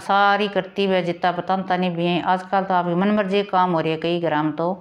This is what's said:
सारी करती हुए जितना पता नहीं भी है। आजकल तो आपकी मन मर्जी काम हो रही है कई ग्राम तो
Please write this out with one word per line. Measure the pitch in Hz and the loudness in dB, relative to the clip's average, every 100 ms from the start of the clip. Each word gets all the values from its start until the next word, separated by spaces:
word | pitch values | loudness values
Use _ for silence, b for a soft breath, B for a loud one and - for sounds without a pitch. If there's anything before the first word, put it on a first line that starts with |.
सारी | - 196 202 202 208 | 0 4 4 4 0
करती | 190 190 - 196 | -2 -4 -2 0
हुए | 185 | 2
जितना | 175 175 180 | 0 -2 -2
पता | 175 170 190 185 180 | -2 -2 -2 0 -2
नहीं | 180 | -2
भी | 170 175 | 0 0
है। | 175 | 0
आजकल | - 185 185 196 | 0 -2 0 -2
तो | 185 | 0
आपकी | 180 175 | 0 0
मन | 170 196 | 0 2
मर्जी | 208 196 202 | 0 0 0
काम | 202 185 185 | 0 2 2
हो | 165 | 2
रही | 160 | 0
है | 160 | -2
कई | 165 175 | -2 -2
ग्राम | 165 151 156 | 0 0 0
तो | 147 170 190 | -2 -2 -4